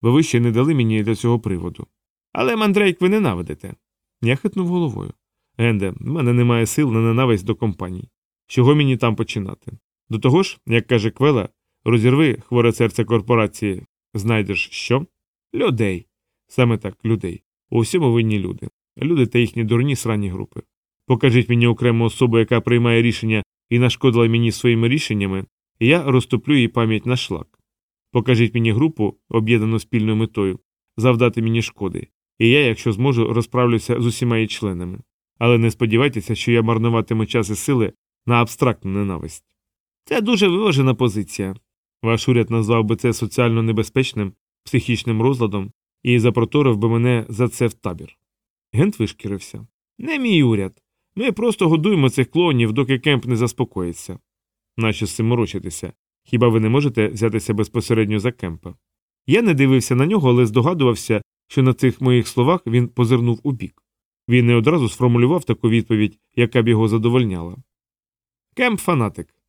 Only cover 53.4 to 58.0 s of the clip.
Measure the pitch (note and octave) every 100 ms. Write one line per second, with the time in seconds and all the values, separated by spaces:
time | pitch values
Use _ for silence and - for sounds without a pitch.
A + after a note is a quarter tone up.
53.4 | A#2+ - B2 - F2 E2+ - F2+ _ _
54.4 | _ _ _ - A2+ G#2 G#2+ - A2+ A#2+
55.4 | G#2 F#2+ F2 - F2+ - _ _ - A#2+
56.4 | A#2+ A2+ A2 C3 C#3+ A#2 G#2+ G2+ A2+ G#2
57.4 | - G#2+ G#2 A#2+ - A2+